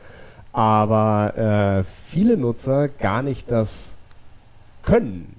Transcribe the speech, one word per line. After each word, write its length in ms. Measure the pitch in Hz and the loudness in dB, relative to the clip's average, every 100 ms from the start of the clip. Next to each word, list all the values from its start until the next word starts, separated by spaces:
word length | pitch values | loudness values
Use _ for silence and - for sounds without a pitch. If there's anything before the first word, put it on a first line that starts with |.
| - - - - - | -20 -20 -20 -20 -8
aber, 1300 | 123 110 107 107 110 107 104 104 - 110 104 98 98 95 | 0 2 4 4 2 4 2 0 0 2 2 2 2 -2
äh, 240 | - - | -8 -6
viele 240 | 160 226 208 | 0 2 2
Nutzer 520 | 120 113 131 139 143 | 0 -4 -2 0 0
gar 340 | - 98 113 | -2 -2 -2
nicht 280 | 139 127 - | -2 -6 -2
das 460 | 117 107 - - - - - - - - - - - | 0 0 -4 -12 -16 -18 -20 -20 -20 -20 -20 -20 -6
können, 520 | - 226 127 90 - | 2 2 2 -8 -12